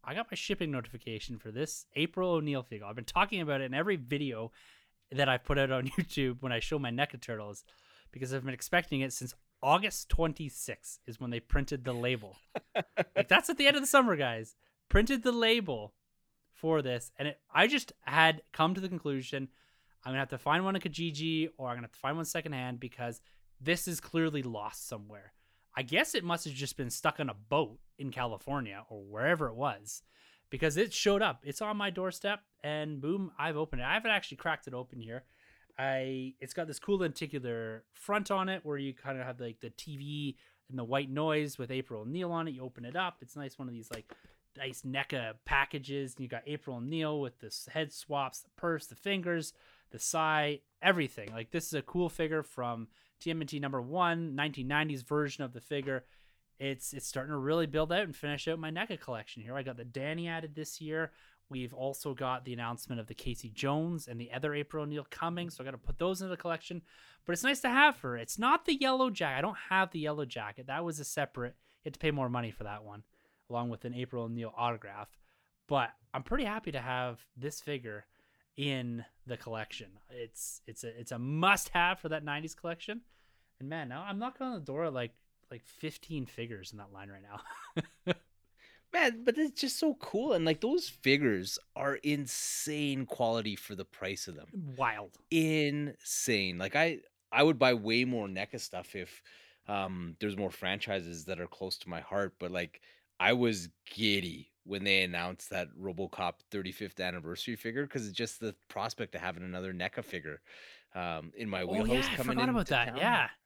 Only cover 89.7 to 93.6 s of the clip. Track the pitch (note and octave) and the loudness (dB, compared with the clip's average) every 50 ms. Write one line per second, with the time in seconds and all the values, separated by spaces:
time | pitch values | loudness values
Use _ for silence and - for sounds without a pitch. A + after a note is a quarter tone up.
89.7 | - - - D#4 - - - - - G3+ B3 D4+ A#3 E3+ E3 D#3+ D#3 - - A#3 | 0 4 4 2 2 2 -6 -2 0 0 4 4 4 6 6 4 4 4 4 2
90.7 | D4 F4+ - - - - - C3 C#3 C#3 D3 B2 G#2 F#2 F#2 F#2+ - - _ _ | 4 2 0 -2 -10 2 6 6 6 8 8 4 4 4 0 -4 -6 -8 _ _
91.7 | _ - C3+ C#3 C#3 - - D3 D3 C#3+ C#3+ B2 - - - - - - - D3+ | _ -2 0 0 0 0 2 2 2 2 0 -2 -4 -4 -4 -2 -2 -4 -2 -2
92.7 | D3+ D3 D3 C#3+ C#3 C3+ C3 - - - B2 A#2 A2+ A#2 G#2+ G#2+ G2+ - | -2 0 0 2 2 0 -2 -4 0 2 2 4 4 2 0 0 -4 -4